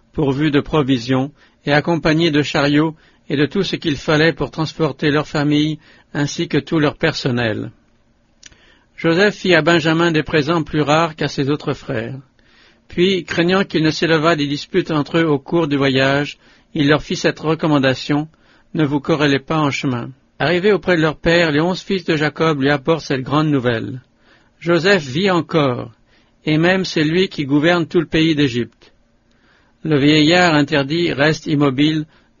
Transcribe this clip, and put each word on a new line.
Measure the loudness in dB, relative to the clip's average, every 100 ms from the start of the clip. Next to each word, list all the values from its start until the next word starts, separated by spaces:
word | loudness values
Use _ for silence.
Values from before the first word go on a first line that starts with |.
| _
pourvus | -2 -2 0 0
de | 0
provisions | 0 0 0 0 0 -2 -2 -10 _ _ -2
et |
accompagnés | 0 2 0 0 2 2
de | 0
chariots | 0 0 2 2 0 -4 _ _ -6
et | -2
de | 0
tout | -2
ce | -4 -4
qu'il | -4 -4
fallait | 0 2 2
pour | 0 -4
transporter | -4 -6 -2 -4 -2 -2
leur | 0 -2
famille | -2 0 0 0 -4 _ _ _
ainsi | -4 -4 -4 -2
que | -2
tout | 0 0
leur | 0 0
personnel. | -2 -2 -4 -2 -2 -4 -8 -14 _ _ _ _ _ _ -20 _ _ _ _ -4
Joseph | 0 2 2 0
fit | 2 2
à |
Benjamin | 4 2 2 2 0
des | 0
présents | 0 0 0 -2
plus | -2 -2
rares | 0 0 0 -4
qu'à | -6
ses | -4 -2
autres | -2 -4
frères. | -8 -6 -6 -8 -12 -18 _ _ _ _ _ -8
Puis, | -2 0 0
craignant | -2 -2 2 0
qu'il | 0 0
ne | 0
s'élevât | 0 0 2 2 0
des | -2
disputes | -6 -2 -2 0
entre | -2 0 0
eux | 2
au | 0
cours | 0 -2 0
du | 0
voyage, | 2 2 2 0 -2 -8 _ _ _
il | 0 2
leur | 2
fit | -2 -2
cette | -2 -2
recommandation, « | -4 -2 2 2 2 0 -2 -2 -2 _ _ _ _ -2
Ne | 0
vous | 0
querellez | 0 0 2 0
pas | -2 -2
en | 0
chemin. » | -2 -4 -4 -8 -14 _ -4
Arrivés | -2 0 2
auprès | 0 0 0
de |
leur | 0 0
père, | 0 2 2
les | 2
onze | 0 -2
fils | -4 -4 -2
de | -2
Jacob | -2 0 -2 0
lui | 0
apportent | 0 0 -2 -2
cette | -6
grande | -2 0 2
nouvelle. « | 0 0 -2 -4 -10 -14 _ _ _ _ _
Joseph | 0 2 4 2
vit | 0 -2 0
encore, | 0 0 0 0 -2 -8 -16 _ _ _ _ -2
et | 2
même | 2 2 -2
c'est | -2
lui | 0 0 -2
qui | -4 0
gouverne | 2 2 0 0
tout | -2
le | 0
pays | 0 0 0
d'Égypte. » | 0 -2 -8 _ _ _ _ _ _ _ _ _ _ _
Le | -2 2
vieillard | 4 4 4 4 4
interdit | 2 2 0 -2 -2 -2
reste | 0 0 0 -2
immobile, | 0 2 2 0 0 -6 _ _ -10